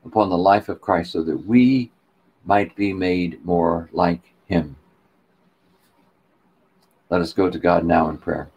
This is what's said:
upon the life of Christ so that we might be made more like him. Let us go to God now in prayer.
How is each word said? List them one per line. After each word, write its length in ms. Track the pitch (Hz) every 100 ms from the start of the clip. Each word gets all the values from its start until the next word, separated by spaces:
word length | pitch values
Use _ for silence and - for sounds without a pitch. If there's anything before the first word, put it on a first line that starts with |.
upon 240 | - 110 98
the 100 | 90
life 300 | 95 101 101
of 120 | 90
Christ 320 | - 90 87
so 100 | 87
that 240 | 80 - 98
we 440 | 120 127 131 120 _ _ _ _ _
might 300 | 90 101 101 -
be 160 | 101
made 520 | 95 92 90 87 -
more 440 | 87 87 85 85 82
like 300 | 85 87 85 _ _ _
him. 300 | 87 73 69 _ _ _ _ _ _ _ _ _ _ _ _ _ _ _ _ _ _ _ _ _ _ _
Let 100 | 90
us 120 | 85
go 180 | - 95
to 80 | 82
God 260 | 87 87
now 240 | 85 82 80
in 100 | 76
prayer. 300 | - 76 73